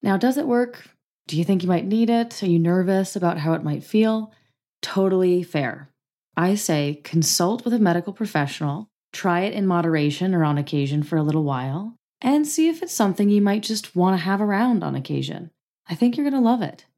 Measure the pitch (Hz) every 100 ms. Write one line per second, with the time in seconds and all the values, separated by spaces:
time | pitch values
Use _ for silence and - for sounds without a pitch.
0 | - 196 240 262 - 240 240 240 - _
1 | _ _ - 151 170 190 175 175 190 214
2 | 226 233 233 - 190 170 165 180 180 190
3 | 185 202 175 165 156 160 156 147 - 214
4 | 220 220 214 _ _ _ _ _ - -
5 | 190 190 185 180 175 151 131 - - _
6 | _ _ _ - 175 202 - 156 143 147
7 | - 170 156 - 175 233 240 233 202 170
8 | 175 190 214 160 143 - 147 147 220 _
9 | _ - 196 175 196 214 190 175 165 160
10 | 147 143 185 180 156 147 143 147 139 147
11 | 147 165 151 156 151 131 131 143 208 233
12 | _ _ 240 294 302 - 320 330 339 -
13 | 208 180 202 208 202 208 208 214 - -
14 | 185 190 165 196 214 202 247 226 - 135
15 | 135 143 135 - 175 _ _ _ _ 170
16 | 240 240 285 269 233 240 208 - _